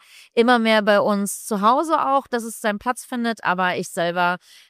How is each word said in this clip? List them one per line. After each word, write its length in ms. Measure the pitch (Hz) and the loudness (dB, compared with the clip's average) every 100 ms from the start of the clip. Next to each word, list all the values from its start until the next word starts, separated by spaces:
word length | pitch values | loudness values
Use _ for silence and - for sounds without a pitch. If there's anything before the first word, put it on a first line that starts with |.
| _ - - | _ -20 -6
immer 240 | - 233 247 | 0 4 4
mehr 240 | 220 220 | 4 2
bei 180 | 208 202 | 4 2
uns 460 | - 202 202 - - | 2 0 -2 -6 -6
zu 160 | 202 | 0
Hause 380 | 208 269 320 311 269 | 2 2 0 0 0
auch, 180 | 277 - | 0 -2
dass 160 | 240 | -6
es 180 | 226 - | -6 -6
seinen 180 | 226 208 | -4 -4
Platz 260 | 247 254 - | -4 -6 -8
findet. 380 | 247 233 226 | -6 -4 -4
Aber 320 | - 180 180 160 | -2 0 0 -2
ich 140 | 175 | -6
selber, 480 | - 170 175 175 180 _ - | -4 -2 0 0 -2 _ -20